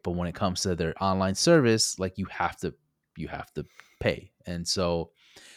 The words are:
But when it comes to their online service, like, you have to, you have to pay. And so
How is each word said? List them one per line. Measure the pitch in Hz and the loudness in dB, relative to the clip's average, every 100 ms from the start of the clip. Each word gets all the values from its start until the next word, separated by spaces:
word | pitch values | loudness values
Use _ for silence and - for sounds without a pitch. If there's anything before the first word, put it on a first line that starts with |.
But | 92 | -4
when | 87 87 | -2 -4
it | - | -2
comes | 98 95 | -2 0
to | 98 85 | -2 0
their | 80 - | -2 0
online | 95 95 95 95 | 0 2 0 2
service, | 170 170 117 110 - - | 6 6 6 4 2 -2
like, | 92 - | -6 -4
you | 95 | -8
have | - 85 - | -4 -4 -2
to, | 85 - _ _ _ - | -8 -8 _ _ _ -12
you | 78 | -10
have | - - | -10 -10
to | - - _ - - | -10 -12 _ -20 -4
pay. | 113 - - _ - | -4 -4 -10 _ -10
And | 87 85 | -8 -4
so | 101 87 85 80 _ _ - - | -2 0 0 -4 _ _ -20 -20